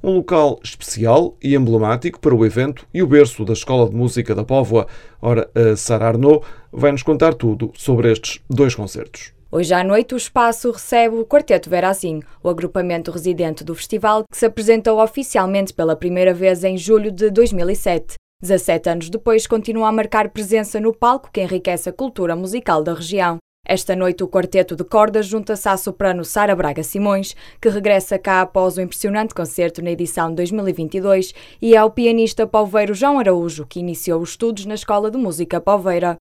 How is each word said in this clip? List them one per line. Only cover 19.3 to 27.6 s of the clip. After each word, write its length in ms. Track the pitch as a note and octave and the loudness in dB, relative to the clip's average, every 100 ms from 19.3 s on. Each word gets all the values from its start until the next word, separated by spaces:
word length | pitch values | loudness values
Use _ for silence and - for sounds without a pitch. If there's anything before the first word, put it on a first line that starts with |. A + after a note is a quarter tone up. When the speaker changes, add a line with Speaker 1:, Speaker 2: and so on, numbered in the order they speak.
| A3 - | 0 0
Speaker 2:
continua 400 | A3+ G#3+ A3+ A3 | -4 -2 -2 0
a 40 | |
marcar 380 | A3 G#3+ A3 G#3 | 0 0 -2 -2
presença 520 | G#3+ G3+ A3 G#3+ A3 | -4 -2 -2 -2 -2
no 120 | A3 | -2
palco 360 | A3 A#3+ C4+ - | 0 2 0 -2
que 100 | - | -6
enriquece 460 | C#4+ F#3 F#3 - - | -4 -2 -2 -4 -6
a 60 | |
cultura 420 | - C4 A3 F3 E3+ | -8 -8 -4 -4 -4
musical 480 | F#3 A#3 A3+ D#3+ | -6 -6 0 0
da 100 | D#3 | 0
região. 440 | E3 E3 G3 F3 E3 _ _ - | -6 -4 -2 -2 -2 _ _ -4
Esta 300 | F#3+ - F#3 | -4 -2 0
noite 260 | F#3 F3+ | 0 -2
o 60 | F3+ | -2
quarteto 480 | F#3+ F3+ F#3+ F3+ D#3+ | -2 2 0 0 -4
de 80 | |
cordas 420 | F3+ A3 G#3+ G#3+ G3+ | -2 2 4 2 -2
junta-se 420 | A3 G#3 G#3 G#3+ | -4 -4 -4 -2
à 100 | F#3+ | -2
soprano 480 | G3+ F#3 G3 F3+ E3 | -4 -2 -2 -2 -4
Sara 280 | - G#3 | -2 0
Braga 300 | F#3 D#3 C#3+ | 0 -2 -4
Simões, 500 | D#3+ G3 G3+ G3 F#3+ - - - | -6 -4 0 -2 -4 -12 -20 -2